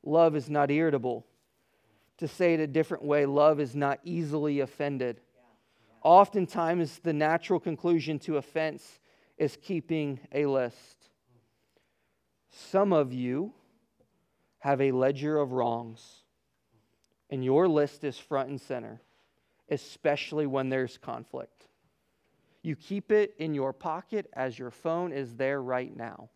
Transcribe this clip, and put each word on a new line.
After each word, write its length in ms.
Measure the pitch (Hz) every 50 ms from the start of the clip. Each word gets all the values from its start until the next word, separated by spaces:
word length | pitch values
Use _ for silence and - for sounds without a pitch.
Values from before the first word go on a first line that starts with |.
Love 340 | - 147 151 165 165 165 151
is 120 | 151 131 147
not 200 | 147 147 143 139
irritable. 560 | 143 151 165 160 147 135 117 127 120 117 113 _ _ _ _ _ _ _ _ _ _ _ _ _ _ _ _ _ _ _
To 100 | 170 151
say 260 | - - 185 170 165
it 60 | 156
a 60 | 156
different 380 | 147 135 160 156 - 180 - -
way, 220 | 147 147 147 143
love 340 | 139 139 147 147 156 156 143
is 140 | 147 127 117
not 240 | 143 143 139 139 - _
easily 560 | 175 175 170 165 147 147 156 147 151 143 143
offended. 600 | 135 127 - - 143 143 143 131 127 123 113 - _ _ _ _ _ _ _ _ _ _ _ _ _ _ _ _
Oftentimes, 960 | - 156 170 185 202 196 - 214 180 - - 208 165 165 170 175 170 143 - -
the 120 | _ 170
natural 460 | 151 147 151 151 160 170 - - 190 170
conclusion 600 | - 180 160 131 - 175 170 165 131 143 156 139
to 160 | - - 156
offense 640 | 143 135 - - 160 160 156 151 - - - - _ _ _ _ _ _ _ _
is 220 | - 160 143 - -
keeping 600 | _ - 190 165 - - 165 160 151 143 135 123 - -
a 140 | - 143 147
list. 640 | 143 135 135 127 120 - - - - - _ _ _ _ _ _ _ 123 117 _ _ _ _ _ _ _ _ _ _ _ _ _ _ _ _ _ _ _ _ _ _
Some 420 | _ - - - - 190 202 202
of 200 | 185 156 147 127
you 400 | 127 131 127 123 123 143 180 214 - _ _ _ _ _ _ _ _ _ _ _ _ _ _ _ _ _ _ _ _ _
have 220 | - 139 139 131
a 120 | 139 139
ledger 460 | 127 127 131 135 139 135 143 151 151 151
of 140 | 147 127
wrongs, 720 | 127 127 120 120 117 117 120 113 110 113 - - - - _ _ _ _ _ _ _ _ _ _ _ _ _ _ _ _ _ _ _ _ _ _
and 140 | 139 131 131
your 240 | 127 131 151 180 185
list 360 | 156 151 147 143 - - -
is 140 | 143 123 -
front 300 | - _ 147 135 131 127
and 120 | 143 127
center, 400 | - - 135 123 113 110 110 - _ _ _ _ _ _ _ _ _ _ _ _ _ _
especially 760 | 151 143 - - - - _ 160 143 139 - - 151 151 151
when 220 | 143 131 139 131 131
there's 300 | 131 131 127 120 - -
conflict. 680 | - - 117 120 - _ - 131 127 - _ _ _ _ _ _ _ _ _ _ _ _ _ _ _ _ _ _ _ _ _ _
You 120 | _ 165 147
keep 360 | - - - 196 202 - _
it 220 | 214 214 208 196 - -
in 160 | 156 160 151
your 180 | 143 131 135
pocket 560 | 131 - - 175 156 170 190 _ - 208 - -
as 260 | - - 131 131 117 -
your 120 | 131 123
phone 420 | - - _ 160 165 170 175 175
is 240 | 127 139 135 117 117
there 260 | 113 131 135 139 139
right 320 | 127 127 127 127 127 - -
now 340 | - 117 113 98 - 120 120 _